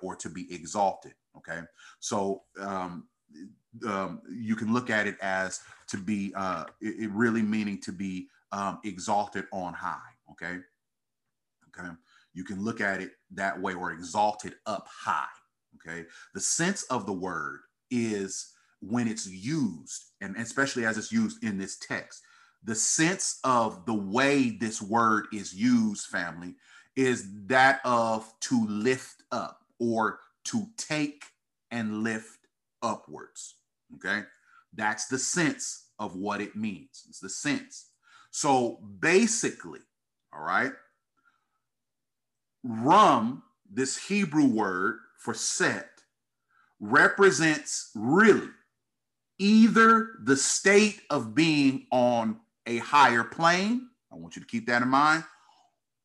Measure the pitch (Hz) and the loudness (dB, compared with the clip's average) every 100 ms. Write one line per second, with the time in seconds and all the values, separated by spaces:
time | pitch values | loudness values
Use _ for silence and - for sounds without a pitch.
0 | 92 90 - 82 87 87 78 107 98 - | -12 -10 -12 -12 -12 -12 -8 -2 -2 -2
1 | 69 - _ - - 82 82 _ - - | -12 -20 _ -20 -12 -12 -12 _ -20 -14
2 | - 110 98 98 _ - 98 95 90 85 | -6 -4 -2 -6 _ -12 -8 -6 -8 -10
3 | - _ _ 76 101 110 _ 113 117 98 | -16 _ _ -20 -20 _ _ -12 -6 -4
4 | 95 85 - 110 110 110 107 117 117 107 | -4 -8 -14 -10 -6 -4 -2 -2 0 -2
5 | 104 95 98 95 92 - - - - 110 | -2 -4 -4 -4 -4 -8 -16 -20 -12 -10
6 | 92 104 98 98 95 87 76 - 107 - | -4 -4 -4 -6 -6 -6 -8 -10 -10 -8
7 | 110 101 117 113 107 110 104 98 - 92 | -6 0 2 2 0 -2 -2 -6 -10 -8
8 | 98 92 90 _ - 101 98 87 107 92 | -8 -8 -12 _ -12 -6 -6 -6 -10 -10
9 | 92 104 104 98 92 98 90 82 90 78 | -2 -2 -2 -6 -8 -8 -8 -8 -10 -10
10 | - _ _ - 85 90 - _ _ _ | -14 _ _ -14 -10 -10 -14 _ _ _
11 | _ _ _ _ _ _ _ - 92 82 | _ _ _ _ _ _ _ -16 -16 -16
12 | _ _ _ 87 90 95 104 113 104 95 | _ _ _ -16 -12 -8 -6 -4 -2 -2
13 | 92 _ _ 95 98 92 95 90 90 82 | -8 _ _ -6 -4 -4 -6 -6 -8 -8
14 | 87 104 104 104 90 - - 95 - - | -6 0 0 0 -10 -12 -8 -8 -10 -12
15 | - 80 65 - _ _ _ 71 - 85 | -4 -2 -4 -12 _ _ _ -20 -14 -12
16 | 82 - - 95 - - 170 196 - 127 | -14 -18 -16 -8 -4 -2 -2 -2 -4 -6
17 | 98 92 92 85 73 71 _ _ - 123 | -4 -6 -6 -8 -10 -14 _ _ -6 -4
18 | 113 104 95 - - _ _ _ 92 120 | -2 -2 -6 -8 -14 _ _ _ -6 -2
19 | 117 110 98 95 107 160 117 82 67 - | -2 -4 -10 -10 -6 -2 -2 -4 -14 -16
20 | - - 98 104 117 - 135 127 113 110 | -18 -16 -12 -10 -8 -4 -2 -2 -2 -2
21 | 101 113 110 - 113 98 95 - - 110 | -2 -2 -2 -4 -6 -6 -8 -10 -10 -10
22 | - - _ _ _ _ - 110 - - | -10 -20 _ _ _ _ -8 -4 -2 2
23 | 165 190 - - 131 123 110 92 120 110 | 2 2 -4 -4 0 2 2 -2 -4 -4
24 | 98 110 135 143 127 101 110 110 101 113 | -2 0 2 4 2 -2 -6 -6 -2 2
25 | 113 107 104 107 92 95 120 120 110 101 | 4 2 -2 -10 -10 -2 2 4 2 -2
26 | - 98 87 82 90 90 _ - _ - | -8 -6 -6 -8 -14 -16 _ -20 _ -2
27 | 131 120 98 104 98 131 131 131 123 120 | 0 0 -4 -12 0 4 6 4 2 2
28 | 113 110 - - - 127 107 104 117 131 | 2 -2 -6 -12 -2 0 0 0 0 0
29 | - - - 120 87 - _ - 120 117 | -4 -20 -8 -8 -8 -12 _ -6 -2 0
30 | 107 - - _ - 117 101 - - 151 | -2 -4 -16 _ -6 -6 -6 -10 -6 -4
31 | 147 147 - _ _ _ - 117 110 107 | -4 -8 -20 _ _ _ -12 -8 -6 -4
32 | 113 110 110 - _ _ _ - 117 - | -4 -6 -10 -20 _ _ _ -8 -6 -6
33 | - 76 - - - - _ _ _ 73 | -10 -20 -18 -20 -20 -20 _ _ _ -12
34 | 92 104 101 _ _ _ _ 87 107 107 | -4 -4 -6 _ _ _ _ -4 -4 -4
35 | - 131 - - 156 - - - _ - | -4 -4 -2 0 0 -2 -8 -12 _ -12
36 | 107 90 101 101 104 104 107 95 - - | -12 -8 -6 -6 -6 -6 -8 -8 -14 -20
37 | - - - - 147 135 - - - _ | -20 -18 -14 -6 -2 -4 -4 -20 -20 _
38 | _ - _ - 143 131 120 107 - 98 | _ -20 _ -4 2 2 2 -4 -14 -2
39 | 156 185 233 - 135 - 87 73 _ _ | 4 4 4 0 -4 -6 -14 -18 _ _
40 | _ _ _ 73 78 95 127 269 _ _ | _ _ _ -10 -2 0 0 -4 _ _
41 | _ _ _ _ _ _ _ _ _ _ | _ _ _ _ _ _ _ _ _ _
42 | _ _ _ _ _ _ 127 110 123 190 | _ _ _ _ _ _ -10 -2 4 8
43 | 202 131 110 147 - _ _ 98 135 - | 8 6 2 -4 -12 _ _ -4 -2 -4
44 | - 202 190 151 139 110 101 90 98 - | -2 0 2 4 4 4 0 0 -2 -4
45 | - _ - 110 - - 170 107 - _ | -12 _ -8 -6 -4 0 0 0 -8 _
46 | _ _ _ _ _ _ _ - 104 139 | _ _ _ _ _ _ _ -12 2 6
47 | 170 151 196 143 160 151 - - - 107 | 6 8 6 6 2 2 -2 -8 -8 -6
48 | 113 165 220 135 - - _ _ _ _ | 2 6 8 8 4 -12 _ _ _ _
49 | _ _ _ - 196 220 220 190 226 226 | _ _ _ 0 6 8 8 8 8 8
50 | 220 - 110 135 - - 196 202 214 202 | 4 -4 2 2 2 2 6 6 6 0
51 | - 147 113 110 165 151 139 135 - 127 | -4 -4 -2 2 4 6 4 2 0 2
52 | 123 117 110 110 _ _ - 117 110 147 | 4 2 0 -4 _ _ -6 -4 4 6
53 | 135 120 113 - 165 180 202 247 247 _ | 8 6 0 2 2 2 0 -2 -6 _
54 | _ - 85 - - 117 113 120 123 135 | _ -20 -18 -18 -8 -6 0 0 2 4
55 | 151 156 160 - _ _ _ _ _ _ | 4 2 -2 -18 _ _ _ _ _ _